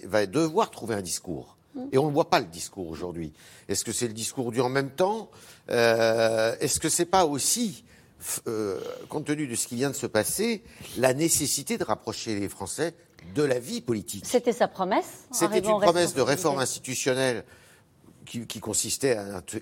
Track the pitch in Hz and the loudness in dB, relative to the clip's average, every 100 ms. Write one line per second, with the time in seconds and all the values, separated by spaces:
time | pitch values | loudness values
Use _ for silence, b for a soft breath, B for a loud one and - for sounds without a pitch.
0 | 98 107 98 131 160 175 208 - 113 104 | 0 0 2 2 2 2 0 -2 -4 -4
1 | 87 - - 71 - _ _ 262 269 135 | -4 -8 -6 -10 -10 _ _ -12 0 2
2 | 156 147 160 170 127 165 - 101 82 80 | 4 2 2 2 0 -8 -12 -8 -8 -8
3 | 87 85 78 B B B - 101 117 107 | -8 -6 -8 B B B -4 -4 -2 -2
4 | 120 110 107 - 120 117 127 139 135 - | -4 -4 -6 -4 -2 0 2 0 -2 0
5 | 185 220 196 B B B - 120 117 113 | 0 0 -6 B B B 0 4 6 6
6 | 113 113 113 113 113 - - - 160 - | 4 4 4 4 2 0 -2 0 0 0
7 | 175 190 165 139 - 226 226 131 b b | 2 4 4 2 0 0 -2 -6 b b
8 | b b - - 120 110 104 92 - - | b b -8 -8 -4 -4 -2 -4 -6 -10
9 | - 151 139 151 143 110 - 120 139 - | -10 -6 -4 -4 -2 -4 -4 -2 -2 -2
10 | 113 107 104 - 233 214 B B B 95 | 0 0 2 0 0 -2 B B B 0
11 | 127 135 165 - 135 - 139 233 165 104 | 2 4 2 2 0 -2 -2 -2 -2 -2
12 | - - 117 101 95 - 98 - 165 - | -4 -6 -4 -2 -4 -6 -8 -4 -6 -6
13 | b - 82 98 147 123 117 233 - 110 | b -20 -6 0 0 0 -2 -6 -2 -4
14 | - 101 - 247 240 - 208 - 185 294 | -4 -10 0 2 2 2 0 0 0 0
15 | - - - 240 170 214 196 208 190 170 | -2 -8 -10 0 2 2 2 4 6 6
16 | 170 131 120 139 160 139 123 - - 123 | 4 2 2 2 2 0 -2 -4 -6 -2
17 | 135 127 131 110 - b b b _ _ | 0 2 2 0 -6 b b b _ _
18 | - - - 123 113 110 110 101 110 - | -20 -20 -12 -10 -10 -8 -4 -2 -2 0
19 | 139 110 101 95 - 110 | 2 0 -2 -8 -8 -8